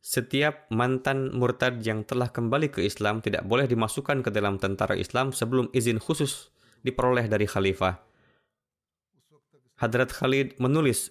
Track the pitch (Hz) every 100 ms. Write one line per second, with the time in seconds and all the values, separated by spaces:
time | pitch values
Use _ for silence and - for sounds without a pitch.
0 | - - 117 135 151 147 - 110 123 131
1 | 131 135 131 123 123 123 127 120 110 110
2 | 107 123 120 - 117 135 151 139 95 -
3 | 104 110 107 - 95 120 135 117 110 -
4 | 135 139 127 107 104 98 101 98 101 95
5 | 90 123 135 127 117 127 120 135 117 110
6 | - 160 143 - - _ _ _ 127 127
7 | 127 123 113 104 104 - 95 95 92 90
8 | _ _ _ _ _ _ _ _ _ _
9 | _ _ _ _ _ _ _ _ 117 123
10 | 127 - 131 135 135 - 127 151 147 113
11 | -